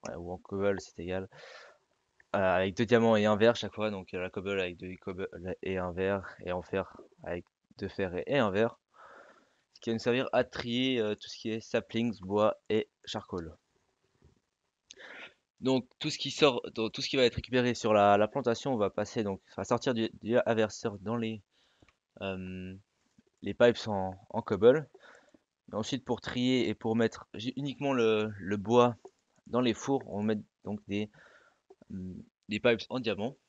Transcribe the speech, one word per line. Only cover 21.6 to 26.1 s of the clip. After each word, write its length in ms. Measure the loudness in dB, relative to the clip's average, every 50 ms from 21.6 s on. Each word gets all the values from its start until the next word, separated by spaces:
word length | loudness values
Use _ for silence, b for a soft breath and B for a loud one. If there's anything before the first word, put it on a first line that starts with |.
| b b b b b b b b _ _ _ -10
euh, 540 | -8 -8 -6 -6 -8 -10 -10 -10 -10 -12 -14 -16 _ _ _ _ _ _ _ -20 _ _ _ _
les 140 | -8 -8 2
pipes 240 | _ 6 6 6 4 -2
en, 280 | -4 -2 -2 -2 -4 -8 -10 -16 _
en 140 | -8 -6
cobble. 440 | -2 -2 -2 6 6 6 6 6 2 -6 B B B B B B B B B B B _ _ _ _ -8
Et 20 | -6
ensuite 300 | -6 -4 -4 -6 -8 -4
pour 160 | -4